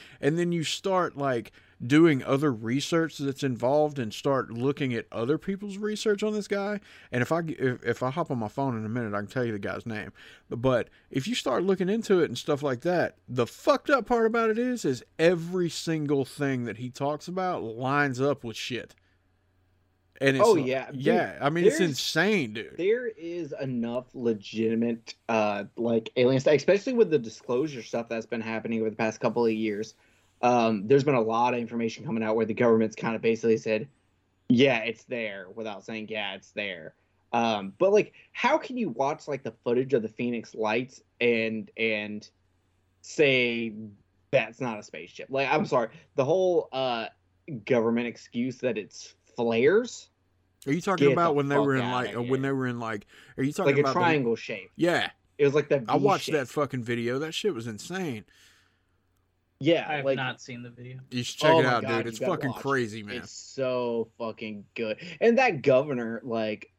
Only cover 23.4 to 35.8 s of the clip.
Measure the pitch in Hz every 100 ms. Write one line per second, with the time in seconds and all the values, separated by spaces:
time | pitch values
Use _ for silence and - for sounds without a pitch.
23.4 | 151 160 135 120 117 123 - 135 117 107
24.4 | - 110 113 113 120 117 - - - 113
25.4 | 107 101 98 - 117 117 110 - 123 135
26.4 | 151 147 - 196 269 240 196 151 113 -
27.4 | - 123 156 135 110 120 117 113 110 120
28.4 | 110 110 113 113 110 107 110 107 120 113
29.4 | 117 110 110 101 110 - _ _ _ _
30.4 | 123 123 113 107 104 139 139 131 110 113
31.4 | 123 120 113 117 113 - 107 113 110 113
32.4 | 110 107 123 113 110 - 117 110 113 110
33.4 | 117 110 113 110 127 _ _ _ _ _
34.4 | - 120 135 117 113 113 - 123 110 98
35.4 | 92 110 110 98